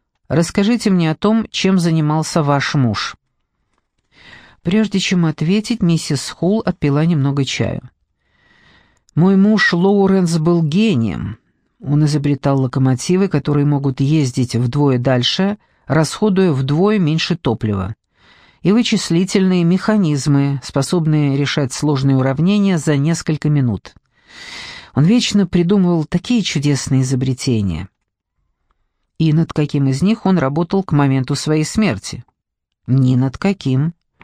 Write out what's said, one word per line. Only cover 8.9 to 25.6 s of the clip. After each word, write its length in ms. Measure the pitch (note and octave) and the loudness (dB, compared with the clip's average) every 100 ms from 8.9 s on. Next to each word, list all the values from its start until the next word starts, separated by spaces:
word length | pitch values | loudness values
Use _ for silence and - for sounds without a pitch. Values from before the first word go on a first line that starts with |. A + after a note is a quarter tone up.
| _ _ | _ _
"Мой 220 | - F3+ G3 | 0 4 4
муж 360 | G3+ G#3+ - | 4 4 2
Лоуренс 640 | F3 F#3+ G3+ F#3+ F#3+ F3 E3 | 2 2 2 2 2 2 0
был 260 | D#3 E3+ | 2 2
гением. 760 | D#3 E3+ A3+ C3+ A2+ B1 G2 A2+ _ _ _ _ | 2 2 2 2 0 -4 -8 -10 _ _ _ _
Он 220 | C3+ D3 | -2 2
изобретал 560 | D3+ D3+ C#3+ C3+ C#3+ C#3 | 2 0 -2 -2 0 0
локомотивы, 680 | C3 C3 C3 B2 - F#3 G3 | 0 0 0 0 0 0 0
которые 360 | D3+ - D3 | -2 0 0
могут 360 | D3 C#3+ C#3 B2+ | 0 0 -2 -2
ездить 560 | C#3 D#3 C3+ B2+ B2 A#2 | 0 2 0 -2 -2 -2
вдвое 420 | B2 C#3+ C#3+ B2+ | -2 0 2 2
дальше, 600 | C3 B2+ A#2+ - G3 G#3 _ _ - | 2 0 0 0 -2 -4 _ _ -2
расходуя 680 | D3 D3+ - G#3+ F#3 F#3+ | 0 0 0 0 2 2
вдвое 460 | C3+ C3+ D3 G3+ G#3+ | 0 0 0 2 2
меньше 380 | D#3 D#3+ - E3 | 0 0 -2 -2
топлива, 580 | - A2 G#2+ G2 F#2 A2 _ _ _ _ _ _ | -2 -2 -2 -2 -4 -10 _ _ _ _ _ _
и 100 | E3 | 0
вычислительные 920 | G#3+ A3+ G3+ - E3+ F#3+ G#3 F#3+ F3+ | 2 2 -2 0 0 0 2 2 2
механизмы, 960 | E3+ F#3 - G#3+ F3 C#3+ D3 C#3+ C#3 C#3 | 2 2 2 0 2 0 2 2 2 -2
способные 760 | - C#3 C3+ F3+ D#3 D3+ C#3+ C#3 | -4 -4 -2 0 0 2 2 0
решать 360 | C#3 - C3+ | -2 -2 -4
сложные 460 | - D3 C#3 C3+ C3+ | -2 -2 0 2 2
уравнения 600 | C3 C3 E3+ G#3 G3 F3 | 2 0 2 2 2 0
за 200 | D3 C#3+ | 0 0
несколько 500 | D3 E3 - D3+ D3+ | 0 -2 -2 -2 0
минут. 460 | D3 B2 G2 - _ _ _ _ - - - - - - | 0 0 -2 -8 _ _ _ _ -20 -18 -16 -16 -18 -6
Он 100 | - | 0
вечно 420 | D#3+ A#3+ - G3+ F#3+ | 2 2 2 0 0
придумывал 580 | F3+ | 0